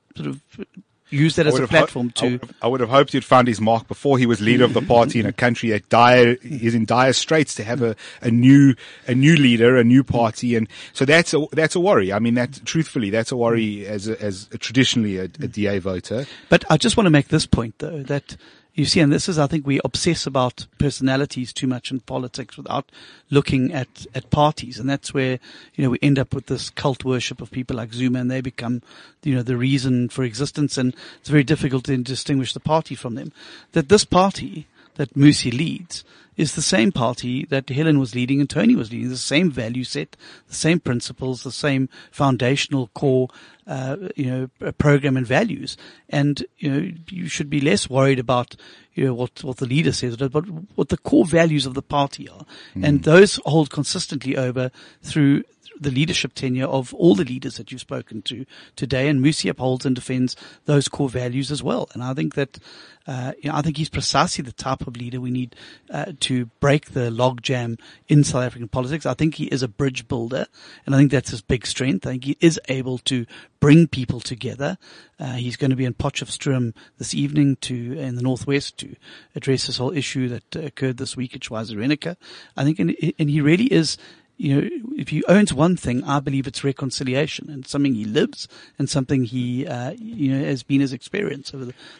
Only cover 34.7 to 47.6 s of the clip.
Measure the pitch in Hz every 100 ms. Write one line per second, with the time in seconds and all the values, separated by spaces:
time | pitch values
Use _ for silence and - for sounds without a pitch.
34.7 | _ _ - 139 - 143 147 131 123 160
35.7 | - 175 - - _ _ - 156 - -
36.7 | 185 220 - 120 127 127 127 - 135 131
37.7 | 131 160 147 127 120 123 139 143 156 226
38.7 | 233 113 113 120 127 - 139 180 127 113
39.7 | 123 123 143 156 - - - _ - 156
40.7 | 170 - 120 - 131 131 127 135 - 151
41.7 | 135 131 - - - 139 127 123 143 -
42.7 | 139 123 - 143 127 127 - - _ -
43.7 | 139 131 147 185 - 127 127 131 _ 185
44.7 | - 147 143 139 131 117 131 151 - -
45.7 | - - - _ 147 143 143 - _ 151
46.7 | 139 185 165 165 185 175 - 147 147